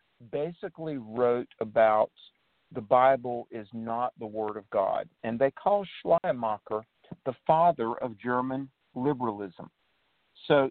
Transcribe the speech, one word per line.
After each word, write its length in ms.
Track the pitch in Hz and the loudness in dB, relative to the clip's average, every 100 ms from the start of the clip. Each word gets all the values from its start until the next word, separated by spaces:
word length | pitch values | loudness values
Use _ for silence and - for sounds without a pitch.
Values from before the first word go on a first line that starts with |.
| _ _ 117 | _ _ -10
basically 640 | 143 156 175 196 165 160 143 | -6 -6 -8 -12 -10 -10 -8
wrote 500 | 110 113 120 120 - - | -8 0 2 2 -4 -8
about 500 | 113 110 110 107 107 - - _ _ _ _ | -4 2 4 4 0 -4 -20 _ _ _ _
the 80 | 127 | -14
Bible 640 | 104 127 131 135 123 120 117 | 2 4 6 4 -2 -8 -10
is 180 | 117 104 | -12 -12
not 400 | 117 113 113 123 - | -10 -6 -4 -4 -6
the 80 | 110 | -10
Word 280 | 107 107 104 | -6 -6 -6
of 140 | 101 | -6
God. 400 | 107 95 - - _ | -2 0 -2 -6 _
And 160 | 113 117 | -6 0
they 120 | 135 | 0
call 320 | - - 202 190 - | 0 0 0 -2 -10
Schleiermacher 840 | - 170 180 131 113 107 - 107 110 _ _ - - | 0 2 2 -2 -2 -4 -4 -6 -6 _ _ -10 -8
the 80 | 123 - | -6 2
father 480 | 160 175 165 113 117 | 4 6 4 -2 -2
of 160 | 123 104 | -6 -6
German 500 | 117 123 131 131 135 _ _ | -2 0 0 -4 -8 _ _
liberalism. 760 | 123 131 139 120 104 101 - 85 _ _ _ _ _ _ _ - | -4 -2 -2 -4 -6 -10 -12 -20 _ _ _ _ _ _ _ 4
So 220 | 147 135 | 4 4